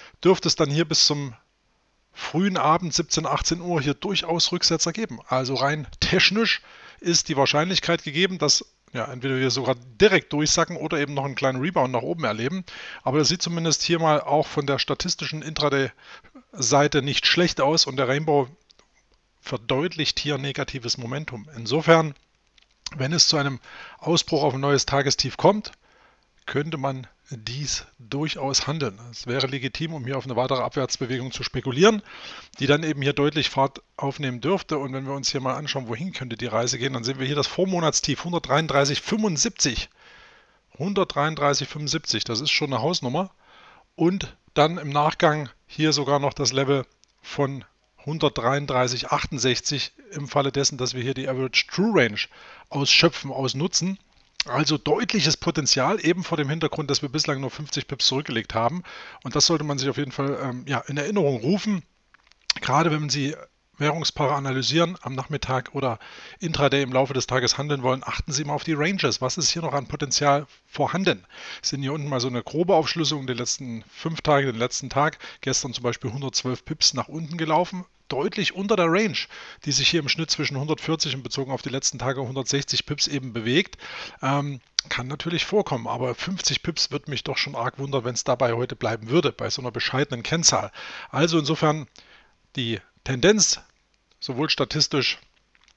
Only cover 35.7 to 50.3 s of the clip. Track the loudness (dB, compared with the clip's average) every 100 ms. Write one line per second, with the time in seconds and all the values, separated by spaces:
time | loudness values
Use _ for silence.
35.7 | -4 -4 -6 -6 -6 -8 -6 -2 0 0
36.7 | 0 -2 -2 -4 -2 -2 0 0 0 2
37.7 | 4 2 2 0 -2 -2 -4 0 0 2
38.7 | 2 2 0 -2 0 0 0 -2 0 -2
39.7 | -2 -8 _ -20 -20 -20 -20 _ _ _
40.7 | -6 -2 0 0 2 0 2 2 2 -2
41.7 | -6 -4 -4 -2 -2 -2 -2 0 0 0
42.7 | 0 0 0 -2 -2 -4 _ _ -20 -20
43.7 | -20 _ 2 2 2 -4 -12 _ 4 4
44.7 | 2 -2 0 2 4 4 2 -4 -12 _
45.7 | 0 2 2 2 2 2 0 0 2 2
46.7 | 2 0 _ _ _ -8 -2 -2 -2 -14
47.7 | _ _ _ -6 0 0 2 0 0 0
48.7 | 2 2 0 -2 -2 -2 0 0 0 0
49.7 | -4 -4 _ -14 -10 -2